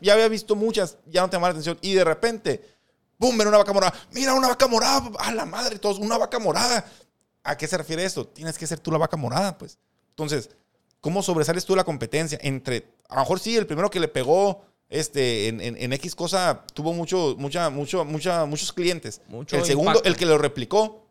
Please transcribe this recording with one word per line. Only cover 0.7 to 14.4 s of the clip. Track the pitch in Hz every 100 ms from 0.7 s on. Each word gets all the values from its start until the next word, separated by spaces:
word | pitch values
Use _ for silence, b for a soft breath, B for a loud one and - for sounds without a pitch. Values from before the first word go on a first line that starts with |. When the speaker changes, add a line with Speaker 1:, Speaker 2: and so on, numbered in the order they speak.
| 220 196 - -
Speaker 1:
ya | 175
no | 185
te | 185
llamaba | 180
la | 160
atención. | 156 170
Y | 190
de | 190
repente, | 175 156 233 226 170 117 b b b b _ -
¡pum!, | 247 233
ven | 208
una | 208
vaca | 202
morada. | 196 185 B B
"Mira, | 254 269
una | 262 254
vaca | 240 262
morada, | 226 240 269
papá". | 247 208 220
"A |
la | 226 190
madre", | 185 240 214
todos, | 208 196
"una | 208 226
vaca | 226 247
morada". | 202 165 240 233 - B B _ _ _
¿A | - 147
qué | 156
se | 175
refiere | 156 160
esto? | 185 151 117
"Tienes | - 160 156
que | 156
ser | 160
tú | -
la | 156
vaca | 160 160
morada, | 123 131 196 170
pues". | 143 - _ _ _
Entonces, | - 156 147 104 _ _ _ _ _
¿cómo | 151 185
sobresales | 190 165 143 175
tú | -
de | 190
la |
competencia? | 180 143 147 147 160 147
Entre, | 143 135 131 117 - _ -
a | 131
lo |
mejor | 131 185
sí, | 214 233
el | 202
primero | 151 202
que | 190
le | 156
pegó, | 135 127 180